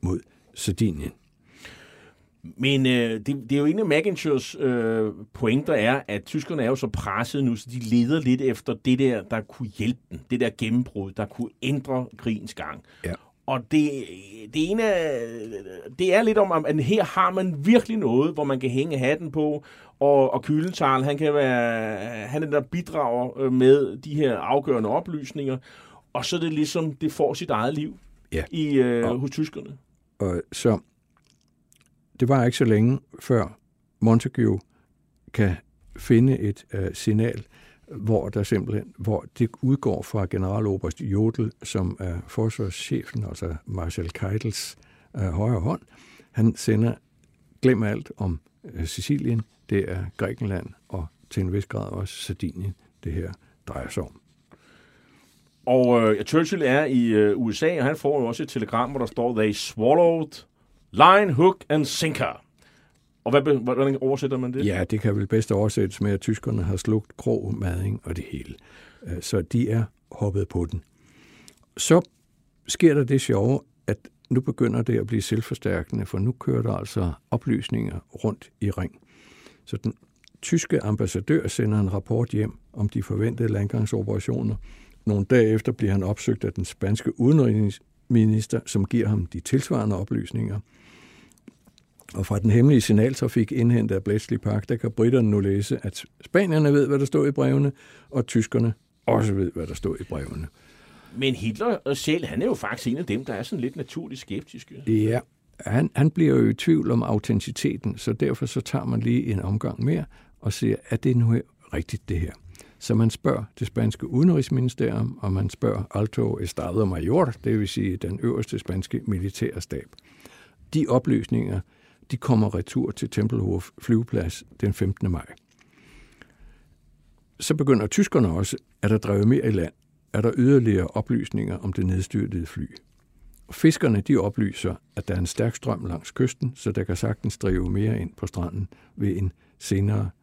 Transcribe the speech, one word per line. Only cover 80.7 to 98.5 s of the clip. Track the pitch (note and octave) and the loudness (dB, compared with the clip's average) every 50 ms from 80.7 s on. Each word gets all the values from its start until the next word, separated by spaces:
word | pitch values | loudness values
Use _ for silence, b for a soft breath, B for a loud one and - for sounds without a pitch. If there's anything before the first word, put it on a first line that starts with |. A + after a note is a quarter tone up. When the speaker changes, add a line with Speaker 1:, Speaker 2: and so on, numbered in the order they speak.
| - - - | -2 0 0
Speaker 1:
ambassadør | G#2+ G#2 G#2+ G#2 G2 - F#2 G2+ - D3+ E3 - G2 | 0 -2 0 -2 -2 -2 -4 -2 0 0 0 0 -2
sender | - - A#2 G#2+ G#2+ G#2+ | -2 -2 0 0 2 2
en | G#2 F#2 F#2 | 0 0 -2
rapport | G2+ F#2+ - A#2 A2+ A#2+ A#2 | -4 -4 -2 -2 -2 0 0
hjem | - G#2 G#2+ A2 - - _ _ _ | 0 -2 -2 -2 -4 -12 _ _ _
om | - G#2 G#2 | -4 -4 -2
de | - - G#2 | -2 -4 -4
forventede | - G#2 G2+ G#2+ A2+ A2+ A2 A#2+ A2+ G#2+ | -4 -2 -2 0 -2 -2 -2 -2 0 0
landgangsoperationer. | G2+ G2+ G2+ - A#2 A2 G#2+ - G#2+ G#2 G#2 G#2 G2+ G2+ - A#2+ - - G#2+ A2 - b b b b b b b b _ | 0 -2 -2 -2 -2 -2 0 -2 -2 -2 -2 -4 -4 -2 -2 -4 -2 -2 -2 -4 -4 b b b b b b b b _
Nogle | - G#2 G2+ G2 | 0 0 0 2
dage | - C3 B2+ A2+ A2 | 4 6 6 6 6
efter | A2 A2 - - A#2 | 4 2 2 -2 -2
bliver | - - G#2 F#2+ | 0 0 2 2
han | G2 F#2+ | 2 0
opsøgt | F#2 G#2+ - - - B2+ A2+ - | 0 -4 -2 0 -2 -2 0 -2
af | G#2 F#2+ | -6 -4
den | - F#2 | -4 -6
spanske | - - _ - F#2+ G#2 A2 - - - - | -6 -6 _ -2 -2 -2 0 -2 -4 -2 2
udenrigsminister, | A#2+ B2 D3+ D#3+ C3+ A#2+ A2 G#2+ G#2+ G2+ G2 - _ _ _ _ _ _ B2 A#2 A2 A2 G#2+ G#2+ G#2+ - - A#2 - | 4 4 6 6 4 4 4 2 2 0 -2 -6 _ _ _ _ _ _ 4 4 6 6 4 2 0 -2 -4 -4 -4
som | - - A2 G2 | -2 -2 -2 -2
giver | - - A#2+ A2 G#2 | 0 0 0 2 2
ham | G#2+ G#2 F#2 | 2 0 0
de | - - E2+ | -4 -6 -10
tilsvarende | - - - C3 C#3 - C#3 B2+ G#2+ G#2+ G#2 F2+ | -6 0 0 0 0 0 -2 -2 0 0 -2 -2
oplysninger. | G2 G#2 - A2 G2 - - A#2 A2 G#2+ G2+ G#2 - b b b b b b b b b b b b b b b _ - _ _ _ - _ _ _ _ _ _ - - - | -4 -4 -4 -4 -4 -4 -6 -4 -4 -4 -4 -6 -8 b b b b b b b b b b b b b b b _ -20 _ _ _ -20 _ _ _ _ _ _ -20 -14 -8
Og | - G2 | -8 -4
fra | - G#2+ G2+ | -2 -2 0
den | G2 A2+ | 2 4
hemmelige | G#2 A#2+ A#2+ C#3+ D3 B2+ | 6 8 8 8 6 6
signaltrafik | A2 - A2 G#2 G#2+ B2+ C3+ - - A#2+ - B2 A2+ G#2 - | 6 6 4 6 6 4 2 0 -4 -2 2 0 0 0 0
indhentet | C3 A#2 A#2 A#2+ A#2 A2 G#2+ G#2 | 0 2 4 4 4 2 0 -2
af | F#2+ F#2+ | -2 0
Bletchley | G2+ G2+ A2 - - A2+ G#2+ | 0 -2 -2 0 -2 -6 -4
Park, | - G#2+ G#2+ G#2+ G2+ - | -2 -2 -2 -2 0 -2
der | B2+ | -4
kan | A2+ - A#2 | -2 -2 -4
britterne | G#2+ - A2 A#2+ B2 C3 A#2 G#2+ | 0 2 2 4 4 4 4 4
nu | G#2 G#2 | 4 2
læse, | G2 G2 G2 G2+ G2+ - C3+ - - | 2 2 0 0 0 -2 -4 -4 -4
at | G2+ - - - - _ _ - | -8 -8 -8 -16 -18 _ _ -20
spanierne | - _ F3+ G3+ F#3 D#3+ D#3 D#3 D3 C#3+ | 0 _ 2 2 4 2 4 4 4 4
ved, | C#3+ C#3+ | 4 4
hvad | B2+ C#3+ C#3 | 4 2 0
der | C#3 | 0
står | C3+ - D3+ C#3+ | 0 0 2 2
i | C#3+ | 2
brevene, | C#3 C3+ C3+ C3 C3+ C#3 C#3+ C#3+ C#3 B B B B B B B | 2 2 2 2 2 2 2 0 -2 B B B B B B B
og | - C3+ A#2 | -4 -4 -4
tyskerne | - - A#2 A2 - | 0 2 0 0 2